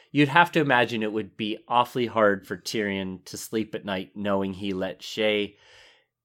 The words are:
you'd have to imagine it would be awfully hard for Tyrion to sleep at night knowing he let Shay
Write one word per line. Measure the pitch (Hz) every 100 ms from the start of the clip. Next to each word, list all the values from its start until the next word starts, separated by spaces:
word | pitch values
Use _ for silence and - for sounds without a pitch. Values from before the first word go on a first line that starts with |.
| _
you'd | 139 143
have | 165 170
to | 170
imagine | 139 123 117 113
it | 107
would | 107 98 -
be | 107 107 -
awfully | 120 120 131 117
hard | 110 104 98 -
for | 98
Tyrion | - 117 101 98 95 92 -
to | 101
sleep | - 113 107 107
at | 98
night | 95 95 104
knowing | 101 98 98
he | 92 101
let | 95 95 -
Shay | - - 107 107 101 - _ - - _ _ _